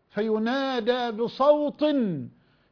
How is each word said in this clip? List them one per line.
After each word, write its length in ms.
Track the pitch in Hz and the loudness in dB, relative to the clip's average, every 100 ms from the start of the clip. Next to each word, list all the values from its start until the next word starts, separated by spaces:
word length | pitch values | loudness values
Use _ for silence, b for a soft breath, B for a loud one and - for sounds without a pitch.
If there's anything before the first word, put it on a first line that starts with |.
| _ | _
فينادى 1000 | - 220 214 220 269 269 254 220 247 240 | -4 -2 0 0 -2 -2 -2 -2 -2 -2
بصوت: 720 | 214 233 - 277 294 294 - 302 285 220 151 120 - b b b | -4 -4 2 4 4 2 0 0 2 0 -2 -8 -14 b b b